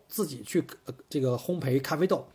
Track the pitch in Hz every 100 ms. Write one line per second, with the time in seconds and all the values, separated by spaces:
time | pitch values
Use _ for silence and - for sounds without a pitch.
0 | - - 170 127 - 175 135 - - 123
1 | - 151 131 123 - 180 135 135 - 151
2 | 185 175 -